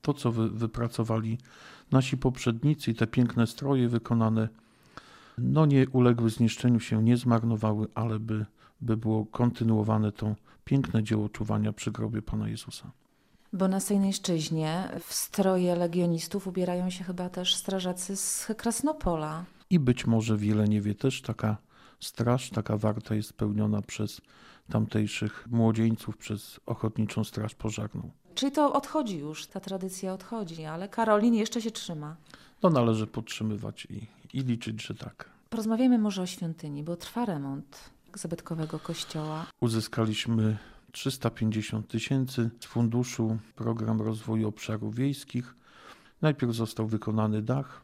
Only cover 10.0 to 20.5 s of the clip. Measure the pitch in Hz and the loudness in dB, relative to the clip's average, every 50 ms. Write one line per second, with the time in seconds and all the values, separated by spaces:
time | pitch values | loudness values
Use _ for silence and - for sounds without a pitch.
10 | 107 107 - - 110 107 104 - _ - - _ _ - 139 139 135 - - 110 | 2 0 -2 -2 -2 -2 -2 -4 _ -20 -20 _ _ 2 2 2 2 2 0 0
11 | 107 104 113 107 104 104 - - 107 107 110 107 107 107 107 - - 113 107 117 | 2 2 0 0 0 -2 -4 -6 -2 0 0 0 0 0 -2 -4 -6 -6 -4 -4
12 | 113 110 113 107 107 - 107 107 107 110 110 117 - - - - - - - _ | -4 -4 -4 -6 -4 -4 -4 -4 -4 -4 -6 -8 -10 -14 -16 -16 -16 -18 -20 _
13 | _ _ _ _ _ _ _ _ _ _ - 180 190 190 190 190 190 - 208 196 | _ _ _ _ _ _ _ _ _ _ -2 0 0 2 2 0 0 0 2 2
14 | 196 196 196 - - - 175 165 156 - 165 160 156 156 160 180 190 - - - | 2 2 0 -2 -2 0 0 0 0 0 -2 0 0 0 -2 -2 -4 -6 -8 -10
15 | 170 - - - - - - - 190 190 190 185 180 180 175 170 175 170 165 180 | -10 -6 -6 -6 -6 -4 0 2 4 4 4 4 4 2 2 2 0 0 2 2
16 | 175 175 170 165 160 - - 202 185 190 180 185 180 175 175 180 180 185 180 - | 2 2 2 0 -2 -4 -6 -6 -6 -4 -2 -2 -2 0 0 -2 -2 -4 -4 -6
17 | 190 185 185 175 180 180 180 185 180 180 - - - - 196 190 185 185 180 180 | -8 -8 -6 -6 -6 -6 -6 -4 -2 -2 -2 -2 -2 -2 -4 -2 -2 -2 -4 -4
18 | 185 - 196 190 - - - - - - 220 - - 233 220 - - 302 311 311 | -6 -6 -6 -4 -4 -4 -4 -4 -4 -6 -6 -2 -2 -2 -2 0 0 -2 -2 0
19 | - 185 170 160 151 151 156 160 180 - - - - _ 185 175 139 127 123 - | 0 0 0 0 -2 -4 -6 -8 -10 -12 -16 -20 -2 _ 4 4 6 4 2 2
20 | - 117 113 110 107 113 110 104 104 104 | 2 2 2 2 4 2 0 2 2 2